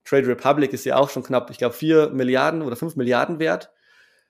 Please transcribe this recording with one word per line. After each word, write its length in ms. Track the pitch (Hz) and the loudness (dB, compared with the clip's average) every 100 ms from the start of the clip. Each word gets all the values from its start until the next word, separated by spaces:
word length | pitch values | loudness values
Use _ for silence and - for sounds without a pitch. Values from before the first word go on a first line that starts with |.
Trade 220 | - 139 127 | -2 2 2
Republic 480 | 120 131 143 135 | 0 2 2 0
ist 100 | 127 | -2
ja 120 | 131 127 | 0 2
auch 120 | 143 | 2
schon 140 | - | -2
knapp, 280 | 123 127 - | -4 -4 -4
ich 60 | - | -4
glaub, 160 | 120 | -4
vier 380 | - 156 160 151 | -2 2 4 4
Milliarden 500 | 131 127 127 147 165 | 0 0 2 0 -2
oder 160 | 147 117 | -6 -8
fünf 200 | 165 147 | -8 -4
Milliarden 420 | 123 120 147 165 | 0 0 0 -2
wert, 320 | 160 180 - _ _ _ _ _ _ | -2 -4 -8 _ _ _ _ _ _